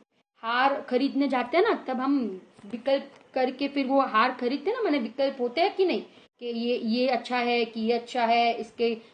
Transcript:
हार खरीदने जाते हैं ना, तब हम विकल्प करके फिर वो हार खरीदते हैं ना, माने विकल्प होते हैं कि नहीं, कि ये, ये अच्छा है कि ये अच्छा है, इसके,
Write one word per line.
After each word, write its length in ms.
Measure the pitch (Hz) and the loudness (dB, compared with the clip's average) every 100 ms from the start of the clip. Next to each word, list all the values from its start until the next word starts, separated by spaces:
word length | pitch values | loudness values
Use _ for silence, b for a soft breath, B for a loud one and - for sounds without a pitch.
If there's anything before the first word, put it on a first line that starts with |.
| _ _ _ _ | _ _ _ _
हार 380 | 226 240 277 277 | -4 2 2 0
खरीदने 480 | - 247 269 269 277 | -2 0 0 0 0
जाते 280 | 247 240 339 | 0 0 2
हैं 80 | |
ना, 200 | 440 320 - | 4 2 -2
तब 120 | 247 | -4
हम 420 | 269 285 214 185 - - 202 | 0 0 0 -6 -14 -20 -14
विकल्प 440 | 233 269 277 - - - | -8 0 0 -2 -20 -8
करके 340 | 269 254 262 277 | -2 -2 0 -4
फिर 180 | 277 262 | -2 2
वो 140 | 269 | 2
हार 320 | 254 220 254 | 2 2 2
खरीदते 380 | 254 247 277 381 | 0 -4 -2 -4
हैं 60 | 508 | -2
ना, 60 | |
माने 160 | 392 294 | 0 0
विकल्प 380 | 226 - 269 269 | -2 -2 -2 -2
होते 200 | 240 277 | -4 0
हैं 140 | 381 | 0
कि 120 | 370 359 | 2 0
नहीं, 160 | 220 180 B B _ | 0 -4 B B _
कि 80 | 240 | -8
ये, 320 | 233 240 247 | -4 -2 -2
ये 300 | 220 240 254 | -2 0 2
अच्छा 280 | 254 247 247 | 0 -2 -2
है 280 | 240 240 | 2 2
कि 160 | 226 226 | 0 -2
ये 120 | 220 | 0
अच्छा 340 | 240 240 247 226 | 0 -2 -2 2
है, 280 | 233 233 | 4 2
इसके, 440 | 226 220 - 233 226 B | 0 -6 -2 -2 -2 B